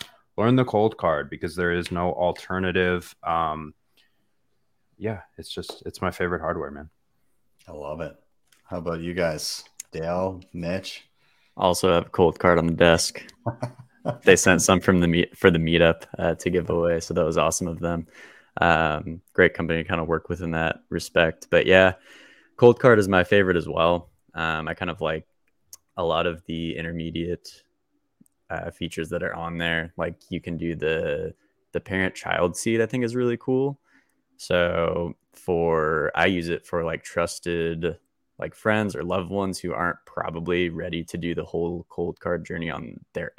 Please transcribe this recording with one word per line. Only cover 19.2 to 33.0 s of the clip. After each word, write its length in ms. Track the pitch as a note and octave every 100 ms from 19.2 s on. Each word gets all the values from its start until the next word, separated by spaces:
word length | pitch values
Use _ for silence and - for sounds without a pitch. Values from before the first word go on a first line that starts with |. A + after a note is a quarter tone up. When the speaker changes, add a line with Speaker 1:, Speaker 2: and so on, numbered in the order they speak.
| _
Speaker 3:
great 220 | - F2
company 280 | - E2 E2
to 60 | E2+
kinda 160 | F2
work 240 | D#2+ D#2+ -
with 140 | F2
in 80 | E2+
that 300 | D#2+ D#2+ - _
respect. 560 | E2 - F2 E2 - -
But 160 | E2+
yeah, 300 | - F#2 F#2 F#2 _ - - _ _ -
Coldcard 400 | A#2+ A#2 C3 G#2+
is 100 | F#2+
my 160 | F#2
favorite 320 | F2 G2+ F#2 F2
as 100 | D#2
well. 440 | E2 E2 F2 - _ _
Um, 340 | E2 E2 D#2+ D#2+
I 60 |
kind 160 | E2+ F2+
of 100 | D#2+
like 260 | D#2 D#2+ - _ _ _ _ - _ -
a 80 |
lot 220 | E2+ D#2+ F2
of 180 | E2+
the 320 | - E2 E2 B1
intermediate, 840 | E2 E2+ D#2+ D#2 E2+ E2+ - - _ _ _ _ _ _ _ _ _
uh, 200 | E2+ E2+
features 380 | - E2+ - D#2
that 140 | E2+
are 120 | F2
on 220 | - E2+ E2+
there. 380 | E2+ E2 E2 -
Like, 200 | E2+ E2 _
you 100 | F2
can 200 | - E2
do 160 | E2+
the, 600 | D#2+ D#2+ D#2+ E2+ D2 E2 - _ _ _
the 80 | F2
parent-child 800 | - F#2+ F#2 - - - F2+ E2+
seed, 240 | A2+ A2+
I 40 | A2
think, 180 | B2+